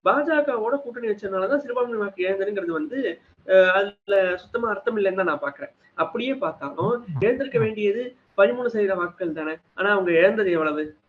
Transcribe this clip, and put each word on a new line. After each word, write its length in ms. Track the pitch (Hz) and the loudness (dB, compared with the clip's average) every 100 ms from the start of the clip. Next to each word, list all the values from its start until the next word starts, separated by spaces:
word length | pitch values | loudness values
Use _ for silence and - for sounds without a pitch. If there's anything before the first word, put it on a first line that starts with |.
| 285 | 4
பா 160 | 269 | 2
ஜ 160 | 294 302 | 2 2
கவோட 320 | 285 240 220 277 | 2 -2 -2 -2
கூட்டணி 320 | 262 240 226 | -4 -6 -4
வச்சதுனாலதான் 540 | 208 202 190 190 285 | -4 -2 -2 0 0
சிறுபான்மை 360 | 269 247 240 220 | 0 -2 -2 -2
வாக்கு 260 | 202 190 | -4 -2
இழந்ததுங்கிறது 480 | 180 196 196 202 170 | -2 0 -2 -2 -4
வந்து, 260 | 160 151 269 220 165 _ _ - | -4 -4 -4 -4 -6 _ _ 4
அஹ், 220 | 190 185 | 6 8
அதுல 440 | 190 202 - - 196 185 185 | 4 0 -6 0 2 2 -2
சுத்தமா 320 | - 233 233 | -6 -4 -2
அர்த்தம் 280 | 202 - 220 | -2 -2 0
இல்லைன்னு 180 | 190 185 | 0 0
தான் 100 | 180 | -2
நான் 160 | 147 | -2
பாக்குறேன். 300 | 143 - 139 _ _ - | -6 -8 -16 _ _ -6
அப்படியே 380 | 160 - 254 | -4 -4 -4
பார்த்தாலும் 720 | 269 165 - 143 147 196 240 220 139 | -4 -4 -6 -10 -4 -2 -2 -6 -2
இழந்திருக்க 380 | 214 262 277 247 | 0 0 -2 0
வேண்டியது 420 | 220 214 208 220 247 - _ - | -2 0 -2 -2 -6 -12 _ 2
பதிமூணு 300 | 202 247 240 | 2 2 -4
சதவீத 300 | 226 202 185 | -2 -2 -2
வாக்குகள் 360 | 170 - 180 | -4 -6 -8
தானே. 200 | 156 156 156 _ - | -6 -8 -10 _ -2
ஆனா, 140 | 196 | 0
அவங்க 200 | 202 180 | 2 2
இழந்தது 400 | 165 190 220 196 | 6 6 4 0
எவ்வளவு? 320 | 165 156 151 151 - | 2 0 -2 -6 -10